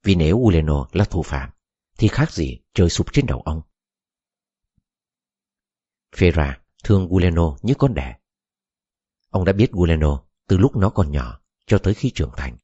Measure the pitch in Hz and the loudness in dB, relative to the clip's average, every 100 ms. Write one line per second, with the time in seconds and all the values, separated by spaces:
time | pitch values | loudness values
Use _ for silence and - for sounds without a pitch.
0 | 104 90 78 107 120 82 76 71 65 90 | 2 2 4 4 4 4 2 -2 -2 -2
1 | 101 90 - 69 65 _ _ _ _ - | -2 -2 -6 -8 -8 _ _ _ _ -2
2 | 107 123 156 - 69 - _ - 87 - | 0 0 -4 -4 -8 -8 _ 0 0 0
3 | - - 135 - - 80 - _ _ _ | -2 -2 -2 -6 -6 -10 -12 _ _ _
4 | _ _ _ _ _ _ _ _ _ _ | _ _ _ _ _ _ _ _ _ _
5 | _ _ _ _ _ _ _ _ _ _ | _ _ _ _ _ _ _ _ _ _
6 | _ - 90 82 71 69 _ _ - 98 | _ 0 2 2 -4 -6 _ _ 0 0
7 | 90 92 87 82 82 69 104 139 139 85 | 2 0 0 0 -2 -2 -4 0 0 -2
8 | 62 - _ _ _ _ _ _ _ _ | -10 -14 _ _ _ _ _ _ _ _
9 | _ _ _ 101 87 98 127 90 85 80 | _ _ _ -2 0 2 0 2 2 2
10 | 76 71 _ _ - 92 127 113 95 - | 0 -2 _ _ -2 2 2 2 0 0
11 | 76 71 58 - _ _ - 104 95 104 | -2 -2 -6 -12 _ _ 0 0 0 -2
12 | 131 - 62 - 67 60 | -4 -4 -6 -6 -10 -12